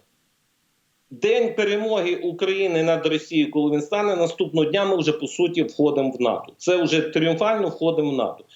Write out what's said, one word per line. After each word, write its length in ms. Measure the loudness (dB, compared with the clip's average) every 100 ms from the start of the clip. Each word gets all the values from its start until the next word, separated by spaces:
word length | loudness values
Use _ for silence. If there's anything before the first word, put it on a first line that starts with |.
| _ _ _ _ _ _ _ _ _ _ _
День 420 | -4 0 2 0 -2
перемоги 600 | -2 0 0 0 0 -2
України 680 | -4 -2 -2 0 0 2
над 220 | 2 0 0
Росією, 460 | -2 -2 0 0
коли 200 | 0 0
він 100 | 0
стане, 340 | 0 0 0 0
наступного 560 | 0 -2 -2 0 2
дня 140 | 2 2
ми 120 | 2
вже, 140 | 0
по 160 | -2 -4
суті, 360 | 0 0 0
входимо 480 | -2 0 2 2 0
в 100 | 0
нато. 320 | 0 -2 -6 -6
Це 260 | 0 2
вже 180 | 2 0
тріумфально 680 | 0 0 0 2 0 0 -2
входимо 440 | -2 0 0 0
в 20 |
нато. 300 | 0 -2 -6 -18